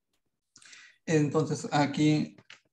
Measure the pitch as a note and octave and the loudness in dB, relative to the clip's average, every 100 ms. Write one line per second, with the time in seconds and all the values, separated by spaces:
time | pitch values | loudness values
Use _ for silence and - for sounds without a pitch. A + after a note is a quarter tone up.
0 | _ _ _ _ _ - - - - _ | _ _ _ _ _ -20 -20 -20 -20 _
1 | - D#3 D3 D#3+ D3+ D3 - D3 C#3 - | -2 0 0 0 -2 -4 -2 0 0 2
2 | D3+ D3+ - - - - _ | 2 2 -2 -10 -20 -20 _